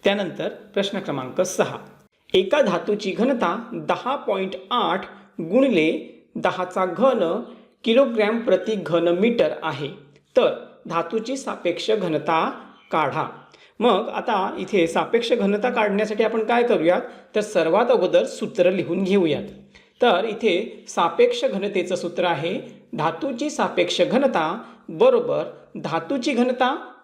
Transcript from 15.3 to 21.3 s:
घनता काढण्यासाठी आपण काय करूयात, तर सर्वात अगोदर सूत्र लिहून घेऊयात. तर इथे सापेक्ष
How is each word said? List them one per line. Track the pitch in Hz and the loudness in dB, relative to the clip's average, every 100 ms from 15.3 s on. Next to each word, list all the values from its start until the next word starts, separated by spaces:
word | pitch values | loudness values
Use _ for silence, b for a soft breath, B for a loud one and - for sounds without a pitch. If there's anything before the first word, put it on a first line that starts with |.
घनता | 233 196 208 247 | 0 2 0 0
काढण्यासाठी | 208 214 196 208 208 | 0 0 0 -2 0
आपण | 220 226 | 0 0
काय | 220 240 | 0 2
करूयात, | 240 196 160 190 - B B | 2 2 4 2 -2 B B
तर | 214 | -4
सर्वात | 202 180 160 190 240 | 0 0 2 2 4
अगोदर | 226 175 165 | 4 4 4
सूत्र | 220 - 214 - 180 | 2 -4 -6 2 2
लिहून | 190 143 185 | 4 -2 -2
घेऊयात. | 190 202 165 131 - - - b b _ | 2 2 2 0 -6 -16 -20 b b _
तर | 247 185 | 4 4
इथे | 220 208 226 175 233 - - | 0 0 0 0 -2 -12 -8
सापेक्ष | - 170 - 247 | 0 0 4 4